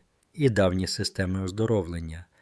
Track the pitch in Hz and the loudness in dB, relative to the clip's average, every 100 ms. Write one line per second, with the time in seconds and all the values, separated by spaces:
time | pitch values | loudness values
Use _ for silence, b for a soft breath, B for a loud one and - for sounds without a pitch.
0 | _ _ _ 170 139 104 95 92 90 - | _ _ _ 0 2 4 4 4 -2 -4
1 | 95 - 92 95 92 101 113 107 85 85 | -6 -2 -2 -2 -4 -2 0 0 0 -6
2 | 82 80 - b | -8 -12 -16 b